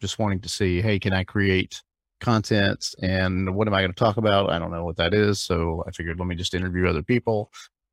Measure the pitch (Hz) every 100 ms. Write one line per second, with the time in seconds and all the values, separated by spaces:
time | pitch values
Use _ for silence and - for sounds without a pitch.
0 | 98 - 107 95 - - 98 87 107 101
1 | 98 95 92 104 98 92 - - - _
2 | _ _ - 113 101 110 98 95 - -
3 | 92 95 92 92 95 95 110 98 92 92
4 | 113 101 110 98 98 85 85 85 85 80
5 | 85 104 104 98 - 87 85 82 - -
6 | 85 82 90 85 92 90 92 90 90 82
7 | 76 123 - 107 104 - - _ _